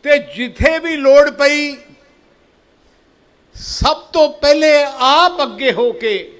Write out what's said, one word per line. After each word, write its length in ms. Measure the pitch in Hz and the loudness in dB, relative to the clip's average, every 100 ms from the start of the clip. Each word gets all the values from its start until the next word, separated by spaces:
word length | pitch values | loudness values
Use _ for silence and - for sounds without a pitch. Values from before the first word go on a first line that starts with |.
ਤੇ 320 | 285 294 285 196 | 2 0 -2 -10
ਜਿੱਥੇ 440 | 247 247 294 320 | -10 -4 -4 -4
ਵੀ 160 | 330 311 | -6 -2
ਲੋੜ 340 | 269 285 294 | 4 6 4
ਪਈ, 460 | 262 285 294 294 269 - - _ _ _ _ _ _ _ _ _ _ _ _ _ _ _ - | 0 -2 0 -4 -10 -20 -20 _ _ _ _ _ _ _ _ _ _ _ _ _ _ _ -18
ਸਭ 420 | - - 277 302 | -12 -4 -2 -2
ਤੋਂ 360 | - 330 294 | -6 0 0
ਪਹਿਲੇ 500 | 294 285 294 311 294 285 262 | 0 0 2 4 2 0 -2
ਆਪ 440 | 254 294 349 349 | 2 4 2 0
ਅੱਗੇ 280 | 269 - 269 | -6 -2 -4
ਹੋ 200 | 196 240 | -2 -4
ਕੇ 440 | 220 226 196 - | -2 -4 -6 -8